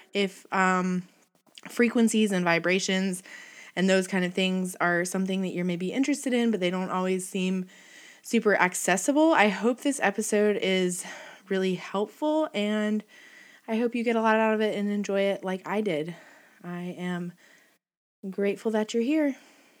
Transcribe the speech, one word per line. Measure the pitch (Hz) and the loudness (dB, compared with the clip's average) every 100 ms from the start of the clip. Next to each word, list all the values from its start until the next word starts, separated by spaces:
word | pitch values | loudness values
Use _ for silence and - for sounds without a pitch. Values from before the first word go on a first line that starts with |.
| - | -4
If, | 202 196 - - | -2 -2 -4 -4
um, | 190 185 185 185 180 180 _ _ _ _ - - | 0 2 2 0 -2 -6 _ _ _ _ -20 -6
frequencies | - 240 240 226 220 214 | 2 2 4 4 4 2
and | 185 | 2
vibrations | 175 170 170 185 185 190 190 180 - - - - - | 2 2 2 0 0 0 0 -4 -10 -20 -20 -20 -10
and | - 190 | 0 4
those | 190 185 | 4 2
kind | 190 | 0
of | 180 | 0
things | 185 185 185 185 - | 0 0 0 -4 -2
are | 175 175 | 0 2
something | 180 190 190 190 | 0 -2 -2 -2
that | 185 | -2
you're | 180 | -2
maybe | 180 175 180 | -2 -2 -2
interested | 220 269 285 262 | -2 0 -2 0
in, | 240 233 | 0 2
but | 196 | 0
they | 180 | 0
don't | 185 185 | -2 -2
always | 185 185 190 185 | -2 -2 -2 -4
seem | 196 185 185 185 - - - - - | -4 -2 -2 -6 -14 -20 -20 -20 -20
super | - 226 208 196 | -2 0 4 4
accessible, | 180 - - 180 - 285 320 | 2 0 0 0 2 4 4
I | 285 208 | 6 4
hope | 196 220 247 | 2 0 0
this | 285 269 | -2 0
episode | 196 202 214 208 208 202 | -2 -2 0 2 2 2
is | 185 185 180 180 - - - - - | 0 2 0 -2 -10 -16 -18 -18 -6
really | 190 190 175 | -2 0 -2
helpful, | - 196 214 - 302 311 311 | -4 -4 -4 -4 -2 0 0
and | 208 208 214 208 214 - - - - - - - | -2 -2 0 0 -2 -6 -16 -20 -20 -20 -16 -4
I | 226 | -2
hope | 240 | 0
you | 240 | -2
get | 233 | 0
a | 226 | 2
lot | 220 220 | 4 4
out | 220 | 4
of | 214 | 2
it | 214 202 | 0 0
and | 202 | -2
enjoy | 202 202 196 | -2 0 0
it | 196 196 | 0 -2
like | 190 185 170 | -4 -6 -4
I | 202 | -4
did. | 208 151 160 165 - - - _ | -2 -2 -4 -10 -16 -20 -20 _
I | 175 175 180 170 | -12 -10 -10 -8
am | 180 175 175 - _ _ _ _ _ _ _ _ 196 | -6 -6 -8 -12 _ _ _ _ _ _ _ _ -10
grateful | 190 202 196 226 | -4 -4 -2 -2
that | 214 214 | -2 -2
you're | 233 | -2
here. | 233 311 294 262 - _ _ _ | 0 2 0 -2 -12 _ _ _